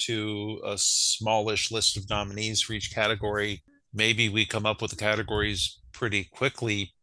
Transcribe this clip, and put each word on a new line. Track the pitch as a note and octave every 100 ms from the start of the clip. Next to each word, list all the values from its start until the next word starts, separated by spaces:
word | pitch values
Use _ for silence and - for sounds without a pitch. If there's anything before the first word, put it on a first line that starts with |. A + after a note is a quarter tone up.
to | - A2+ G#2+ G#2 G#2 G#2+
a | - G#2
smallish | - - - - A2 A2 G#2+ G#2 -
list | A2+ - -
of | G2
nominees | G#2 G2+ G2+ A2 G#2+
for | -
each | G#2+ -
category. | - G#2+ A2 G#2+ G#2 G#2 G2+ - _ _
Maybe | G#2 G#2+ A2 A2+
we | G#2 G#2+
come | A2 G#2+
up | G#2+
with | G#2+
the | F#2+
categories | G#2+ G#2+ A2 G#2+ G#2 G2 - - -
pretty | - A#2+ G2+
quickly | F#2 - C3+ - A#2 G#2 F#2 _